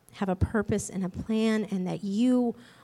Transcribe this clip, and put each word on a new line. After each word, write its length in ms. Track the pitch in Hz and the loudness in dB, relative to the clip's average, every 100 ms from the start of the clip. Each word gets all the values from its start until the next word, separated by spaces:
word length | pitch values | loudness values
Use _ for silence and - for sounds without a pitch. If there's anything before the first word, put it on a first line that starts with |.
| _ | _
have 160 | - 190 | -4 -2
a 60 | 185 | 0
purpose 540 | - 220 202 208 - | 0 0 0 -2 -2
and 140 | 185 | -4
a 60 | 185 | -4
plan, 580 | - - 220 220 220 202 | -4 -2 0 2 0 -2
and 140 | 196 180 | -4 -4
that 160 | 165 | -4
you 520 | 202 202 254 247 240 - - - | -2 2 4 4 2 -2 -12 -20